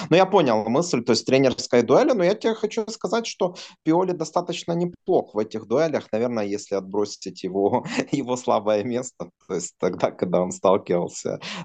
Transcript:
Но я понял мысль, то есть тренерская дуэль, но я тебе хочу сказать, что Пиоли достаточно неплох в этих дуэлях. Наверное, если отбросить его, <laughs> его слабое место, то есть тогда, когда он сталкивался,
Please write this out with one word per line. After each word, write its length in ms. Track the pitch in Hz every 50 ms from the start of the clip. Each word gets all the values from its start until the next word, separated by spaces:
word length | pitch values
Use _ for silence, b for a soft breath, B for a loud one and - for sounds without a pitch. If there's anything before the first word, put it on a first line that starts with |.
| 190 B
Но 40 | -
я 120 | - - -
понял 360 | 196 202 160 127 113 107 104 107
мысль, 340 | 117 139 175 175 - 123 117
то 100 | - 117
есть 120 | 107 -
тренерская 560 | - 123 135 139 131 117 - - - - 123
дуэль, 320 | 120 120 135 175 254 320 302
но 100 | 208 175
я 120 | 175 208
тебе 180 | 220 - 226 220
хочу 320 | - - 214 - 233 214 208
сказать, 380 | 220 - - 185 233 233 226
что 300 | - - - 202 180 180 B B B B B _
Пиоли 280 | 156 160 175 190 185
достаточно 640 | 180 151 160 143 - 175 175 175 170 - - - 170
неплох 600 | 170 175 175 175 _ _ - 180 135 - - -
в 60 | 104
этих 280 | 110 - - 110 110 101
дуэлях. 440 | 113 139 160 165 139 110 - -
Наверное, 340 | - 110 117 127 120 113 104
если 300 | 101 98 101 - - 101
отбросить 680 | 98 95 95 95 104 104 101 - - - 95 90 - -
его, 400 | 92 92 98 98 101 - 120 - - - -
<laughs> 140 | - -
его 260 | - 143 131 120 127 123
слабое 460 | - - 113 110 101 104 107 104 101
место, 480 | 120 117 123 131 - - _ - - _ _ _ _
то 80 | 92
есть 180 | 85 82 - - _
тогда, 320 | - 92 87 - - 117
когда 280 | - - - 90 87 87 90
он 80 | 92
сталкивался, 880 | 92 - - 98 95 98 - - 90 87 175 - - - - - - - B B 208 190 170